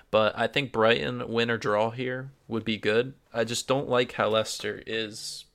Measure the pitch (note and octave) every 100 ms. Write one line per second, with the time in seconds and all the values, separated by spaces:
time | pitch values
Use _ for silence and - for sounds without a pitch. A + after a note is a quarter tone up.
0 | _ G#2+ G#2+ G#2+ A#2 C#3+ C3 A2+ A2 A#2
1 | C#3+ B2 A#2 A2+ A#2 A2+ A2 G#2 A2+ A#2+
2 | B2+ B2+ C3+ - - A2+ A2+ G#2+ G#2+ A2
3 | C3 - _ A#2 A2+ A#2+ - C3+ C3 B2
4 | B2+ - G#2 A2 G#2+ - G#2 - - A2
5 | G#2+ A2 - - -